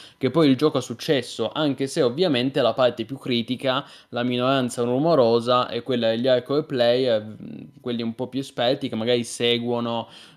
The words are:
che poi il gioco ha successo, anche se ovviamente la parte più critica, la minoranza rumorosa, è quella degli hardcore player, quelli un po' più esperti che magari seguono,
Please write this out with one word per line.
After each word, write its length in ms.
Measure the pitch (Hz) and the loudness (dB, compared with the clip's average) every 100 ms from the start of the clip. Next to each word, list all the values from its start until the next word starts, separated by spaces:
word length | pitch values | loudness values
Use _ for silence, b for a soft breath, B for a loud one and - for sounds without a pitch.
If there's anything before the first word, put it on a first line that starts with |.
| B _ | B _
che 140 | 127 | 0
poi 160 | 160 151 | 4 4
il 80 | 127 | 4
gioco 220 | 151 143 | 2 0
ha 40 | |
successo, 680 | - 113 - 139 113 - 110 | -4 -8 -2 -2 -2 -6 -6
anche 360 | 143 151 135 135 | -2 -2 -2 -4
se 140 | 170 | 0
ovviamente 600 | 160 135 185 123 131 147 | 0 2 0 2 0 2
la 100 | 117 | 0
parte 320 | 113 127 117 | 4 2 0
più 140 | 113 135 | -8 -8
critica, 640 | - 120 117 123 131 131 - B B | -2 -2 -2 -4 -2 -2 -4 B B
la 140 | 120 | -6
minoranza 600 | 123 123 127 139 123 127 | -2 0 2 2 0 -2
rumorosa, 840 | 120 127 160 156 117 117 117 123 120 | -2 0 2 4 4 4 4 2 2
è 160 | 117 | -4
quella 280 | 117 120 113 | -4 0 0
degli 180 | 113 131 | 0 2
hardcore 340 | 127 123 143 | 2 2 -2
player, 720 | 151 135 120 123 131 110 107 104 - - - - | -2 0 2 4 2 0 -2 -14 -14 -14 -16 -12
quelli 220 | 127 117 | -8 -4
un 120 | 113 113 | -4 -6
po' 120 | 123 | -6
più 120 | 131 | -6
esperti 480 | 135 - 120 131 135 | -8 -2 0 0 -4
che 80 | 113 | -4
magari 300 | 113 123 117 | 0 0 -2
seguono, 840 | - 120 120 120 120 117 117 117 B B | -2 0 2 0 -2 -2 -4 -6 B B